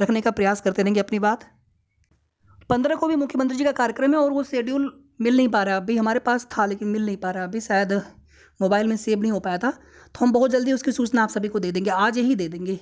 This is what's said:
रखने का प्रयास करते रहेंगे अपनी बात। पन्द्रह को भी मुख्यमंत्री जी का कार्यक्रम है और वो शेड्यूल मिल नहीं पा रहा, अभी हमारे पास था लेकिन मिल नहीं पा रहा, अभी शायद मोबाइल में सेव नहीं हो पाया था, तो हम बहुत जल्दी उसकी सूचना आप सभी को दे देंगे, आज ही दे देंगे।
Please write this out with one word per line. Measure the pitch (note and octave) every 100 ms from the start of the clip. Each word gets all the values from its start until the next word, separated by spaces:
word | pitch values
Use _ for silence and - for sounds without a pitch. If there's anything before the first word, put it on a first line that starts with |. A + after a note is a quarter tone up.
रखने | G3+ A3
का | A3+
प्रयास | G#3+ G3 G3+
करते | G3 F#3
रहेंगे | G3 G3+
अपनी | G3 G#3+
बात। | G#3 A#3 - _ _ _ _ _ _ _ _ _ _ - -
पन्द्रह | B3 C#4+
को | D#4 D#4+
भी | D#4
मुख्यमंत्री | C#4+ C4 C4 C4
जी |
का | C#4+
कार्यक्रम | C4 A#3 A3+ C4+
है | D4+
और | C#4+
वो | C#4
शेड्यूल | C4+ B3+ A#3+ C#4 C#4 - _ -
मिल | A3+ B3+
नहीं | B3+
पा | G#3
रहा, | G3 F#3+
अभी | F#3+ A#3
हमारे | A3 A#3+
पास | B3 B3 -
था | - G3+
लेकिन | G3+ G#3
मिल | G#3+ G#3+
नहीं | G3
पा | F#3
रहा, | F#3
अभी | F3+ A3
शायद | A3 G3 G3 G3+ F#3+ - _ _ - -
मोबाइल | F#3+ G3+ A3
में | A3
सेव | A3 G#3+
नहीं | A3
हो | G3+
पाया | F#3+ F#3
था, | A#3
तो | - - - - -
हम | B3
बहुत | A#3 B3+
जल्दी | B3+ B3+
उसकी | C4 C#4
सूचना | C4 A#3 A#3+
आप | G#3+
सभी | G#3+ G3+
को | G#3
दे | F3+
देंगे, | F3+ G3
आज | F#3 G#3+ A#3+
ही | A#3+
दे | A#3+ E3
देंगे। | F3 F3+ F#3